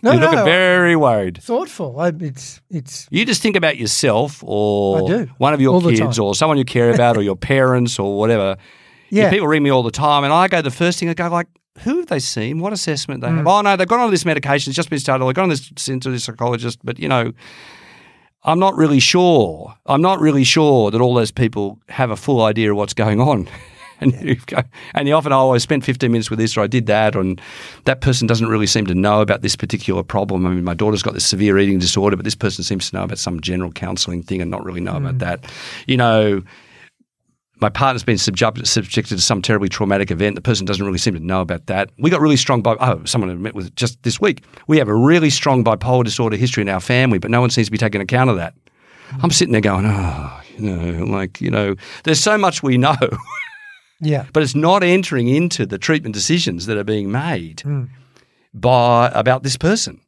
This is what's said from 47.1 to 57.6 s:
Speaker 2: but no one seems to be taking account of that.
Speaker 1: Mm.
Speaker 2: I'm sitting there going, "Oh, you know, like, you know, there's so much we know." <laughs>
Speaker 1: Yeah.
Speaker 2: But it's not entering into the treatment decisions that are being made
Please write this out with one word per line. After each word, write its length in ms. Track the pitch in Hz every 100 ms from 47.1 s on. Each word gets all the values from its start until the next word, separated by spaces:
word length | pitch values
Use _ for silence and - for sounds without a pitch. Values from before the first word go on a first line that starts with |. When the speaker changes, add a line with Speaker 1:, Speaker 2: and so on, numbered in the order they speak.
| 101
Speaker 2:
but 120 | 98
no 100 | 120
one 100 | 123
seems 160 | 120 104
to 60 |
be 60 | 107
taking 220 | 113 101
account 300 | 95 123 131
of 60 | 101
that. 180 | 82 - _ _ _ - -
Speaker 1:
Mm. 100 | 131
Speaker 2:
I'm 60 | 165
sitting 220 | - 175
there 80 | 110
going, 260 | 104 95 104
"Oh, 540 | 98 92 71 69 - - -
you 140 | 107
know, 340 | 90 85 82 92
like, 340 | 98 95 -
you 100 | 90
know, 240 | 107 101 95 - -
there's 160 | - 156
so 160 | - 214
much 240 | 190 165
we 140 | 139 123
know." 180 | 135 131
<laughs> 80 | - - - - - - - - _ _
Speaker 1:
Yeah. 260 | 151 143 131
Speaker 2:
But 120 | 151
it's 100 | 147
not 300 | 135 160 196
entering 420 | 180 185 185 139 120
into 400 | 139 175 - 101
the 100 | 98
treatment 380 | - 156 113
decisions 520 | 104 92 175 160 87 95
that 100 | 107
are 60 |
being 260 | 101 107 98
made 520 | 113 160 127 82 80